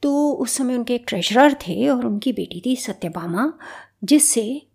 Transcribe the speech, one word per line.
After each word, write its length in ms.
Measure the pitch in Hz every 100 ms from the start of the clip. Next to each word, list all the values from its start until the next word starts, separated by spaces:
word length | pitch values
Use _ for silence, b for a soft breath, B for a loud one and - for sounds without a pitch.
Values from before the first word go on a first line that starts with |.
तो 300 | 285 285 294
उस 200 | - 240
समय 220 | - 254
उनके 200 | 247 233
एक 100 | 240 240
treasurer 460 | 196 - 220 294
थे 340 | 277 175 196 269
और 180 | 247 233
उनकी 260 | 208 254
बेटी 300 | 208 175 175 247
थी 100 | 254
सत्यभामा, 760 | - - 170 170 165 175 285 - B B B -
जिससे 640 | 190 294 - 233 214 285 _